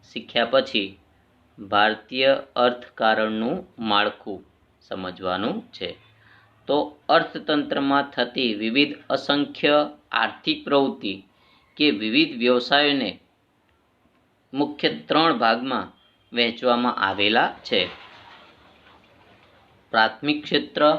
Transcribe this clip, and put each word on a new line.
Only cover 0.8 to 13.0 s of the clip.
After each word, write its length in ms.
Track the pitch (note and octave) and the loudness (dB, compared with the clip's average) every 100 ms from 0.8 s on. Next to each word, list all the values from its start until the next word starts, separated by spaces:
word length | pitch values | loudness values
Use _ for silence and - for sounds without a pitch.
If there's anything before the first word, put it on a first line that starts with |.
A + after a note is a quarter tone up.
| G2 F#2+ _ _ _ _ _ - | -4 -10 _ _ _ _ _ -20
ભારતીય 720 | G2+ G#2 G#2+ G#2+ - B2+ C3 C3+ - - | -2 2 2 0 -8 0 2 2 -2 0
અર્થકારણનું 1000 | B2 B2 - - A2+ G#2+ A2 A2 A2+ F3+ - - | 2 0 -12 -2 0 2 0 -2 -4 -6 -10 -8
માળખું 560 | A2 G#2 G#2 - - F#2+ - _ _ _ | 0 0 0 -4 -14 -14 -16 _ _ _
સમજવાનું 720 | _ G2 F#2 F2+ F#2 F#2 G#2+ G#3+ - | _ -10 -10 -8 -4 -2 -4 -6 -10
છે. 180 | - F2+ - _ _ _ - _ _ - | -12 -12 -12 _ _ _ -20 _ _ -2
તો 100 | C#3+ D3 - - | -2 -2 -10 2
અર્થતંત્રમાં 1000 | D#3+ D#3+ D#3+ - D3+ C#3 C#3+ C#3 C#3 C#3 | 2 2 -10 -2 -2 -2 -4 0 0 -2
થતી 400 | - B2 - B2 G#2 | -4 -4 -2 -4 -2
વિવિધ 400 | A2 B2 C#3+ - - | -2 0 0 -4 -6
અસંખ્ય 680 | C3+ - C#3+ C#3 - D3+ D3 D3 - _ | -6 0 -2 -2 -2 2 2 0 -6 _
આર્થિક 480 | A#2 A2 - - D3+ | -2 -2 -4 -6 -6
પ્રવૃત્તિ 500 | - C#3+ C3+ G#2+ G#2 F#2+ - _ _ _ _ - | 0 0 0 -2 -8 -10 -14 _ _ _ _ 0
કે 100 | D3 | 0
વિવિધ 420 | G#2+ A2 B2+ D#3+ C3 | 2 0 2 0 0
વ્યવસાયોને 760 | A#2+ B2 B2 C#3+ D3 C#3+ | 2 2 2 2 2 0